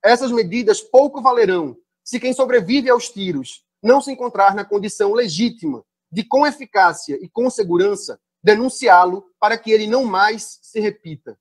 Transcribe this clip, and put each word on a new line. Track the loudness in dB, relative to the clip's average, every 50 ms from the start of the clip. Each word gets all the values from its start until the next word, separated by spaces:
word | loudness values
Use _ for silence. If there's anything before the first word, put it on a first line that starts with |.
| 4
essas | 4 2 2 0 -2
medidas | -2 -2 -2 -2 -4 -2 0 0 0 0
pouco | -2 _ 4 4 4 4 -4 0
valerão | 0 2 2 4 2 2 0 -2 -4 -6 -10 _ _ _ _ _ _
se | -10 -10 -6
quem | -4 -4 -2
sobrevive | -2 -2 0 0 0 0 2 -2 0 2 2
aos | 0 0 0 -8
tiros | -10 -8 -6 -6 -6 -6 -8 -12 -18 -20 _ _ _ _
não | 2 4 4 4
se | 2 -4
encontrar | -10 -8 -10 -8 -2 2 2 2 2
na | 0 -6
condição | -4 -4 -4 -4 -6 -4 -2 -2 0 0
legítima | -2 -2 -4 -2 -2 -2 -2 -4 -6 -8 -8 -8 -8 -14 _ _ _ _ _
de, | -8 -8
com | -6 _ 0 2 2
eficácia | 0 -2 -6 -16 -4 _ 2 2 2 2 -2 -10 -10 -10 -10
e | -10
com | -10 _ -4 -4 -4
segurança, | -2 -4 -4 -2 0 0 2 0 -2 -4 -8 -16 -16 _ _ _ _ _
denunciá-lo | _ 2 2 4 2 -4 -6 -2 4 6 6 6 6 4 0 -8 -12 _ _ _
para | -2 -2 -2
que | -2 0 0
ele | 2 2 2
não | 0 -2 -2 -2
mais | -2 0 0 0 0 0 -4 -10 -16 -18 _
se | _ -10 _ -4
repita. | -4 -4 -6 _ _ -16 -16 -16 _ -20 -20 _